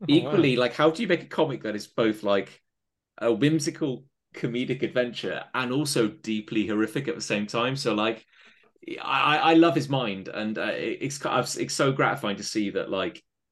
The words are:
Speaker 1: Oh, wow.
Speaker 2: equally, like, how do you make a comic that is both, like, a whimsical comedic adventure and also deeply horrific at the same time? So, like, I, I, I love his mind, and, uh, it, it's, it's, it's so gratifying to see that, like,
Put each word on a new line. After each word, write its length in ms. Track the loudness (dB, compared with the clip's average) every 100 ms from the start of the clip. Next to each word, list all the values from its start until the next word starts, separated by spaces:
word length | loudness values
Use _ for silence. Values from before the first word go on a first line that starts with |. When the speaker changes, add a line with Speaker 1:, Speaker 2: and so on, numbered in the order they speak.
Speaker 1:
Oh, 40 | 2
wow. 80 | 2
Speaker 2:
equally, 400 | 4 4 4 4
like, 180 | 2
how 160 | 4 2
do 100 | 2
you 80 | 0
make 140 | 0
a 40 | -2
comic 360 | -2 0 -2
that 120 | -6 -6
is 100 | -4
both, 360 | 0 2 2
like, 380 | 0 0 0 -10 _ _ _ _ _ -2
a 160 | 0
whimsical 720 | 4 4 2 0 -4 -6 -6 -12 _ _
comedic 480 | -8 -4 -4 -4 -4
adventure 600 | -2 0 -2 -4 -6 -6 -6
and 200 | -6 -2
also 340 | -2 0 0 0
deeply 580 | -2 -6 -6 -2 -2 0
horrific 440 | 0 0 -2 -4
at 60 | -6
the 60 |
same 240 | -2 -2 -2
time? 300 | -2 -2 -2
So, 180 | 0
like, 320 | 0 0 -2 -10 _ -20 _ _ _ -14 -10
I, 340 | -2 0 2 4
I, 160 | 6
I 20 | 8
love 200 | 8 4
his 140 | 0
mind, 400 | -2 -2 -6 -8
and, 280 | -6 -6 -4
uh, 140 | -4
it, 280 | -2 -4 -4
it's, 180 | -6 -6
it's, 360 | -2 -2 -2 -4
it's 160 | -4
so 180 | 0 2
gratifying 460 | 2 0 0 -4 -6
to 60 |
see 260 | -4 -4 -2
that, 200 | -4 -4
like, 320 | -4 -4 -8 -18 _ _